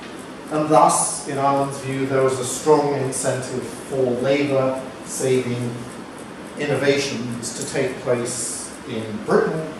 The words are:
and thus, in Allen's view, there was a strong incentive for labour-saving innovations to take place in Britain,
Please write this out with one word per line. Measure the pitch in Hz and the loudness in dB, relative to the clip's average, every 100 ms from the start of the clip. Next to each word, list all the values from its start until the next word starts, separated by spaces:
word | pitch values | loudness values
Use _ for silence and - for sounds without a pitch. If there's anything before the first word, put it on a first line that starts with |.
| - - - - - | -14 -14 -14 -14 -4
and | 151 151 | -2 6
thus, | 156 165 - - - 147 | 8 8 4 -2 -4 -4
in | 139 | 0
Allen's | 139 139 139 - | 2 2 0 -4
view, | 131 135 131 | -4 -2 2
there | 135 | 4
was | 131 127 | 4 2
a | 120 | -2
strong | - 156 151 143 135 | 0 4 6 6 0
incentive | 127 - 135 127 - 123 | -2 -2 0 -2 -2 -6
for | - - - 135 120 120 | -6 -10 -4 0 2 2
labour-saving | 110 143 139 135 131 131 - - - - 131 127 120 123 120 123 - - - - - - - - | 2 2 4 2 2 -2 -6 -12 -10 -2 2 2 2 -2 -4 -6 -10 -12 -14 -14 -14 -12 -12 -6
innovations | 147 131 139 143 - 117 123 - - - | 0 2 4 2 2 -4 -4 -6 -6 -6
to | - | -4
take | 143 127 - | 0 -2 -2
place | 131 120 117 - - - - - - | 0 0 0 -4 -6 -6 -10 -12 -8
in | 110 107 104 - | -6 -6 -6 2
Britain, | 208 - 160 - | 4 4 -2 -6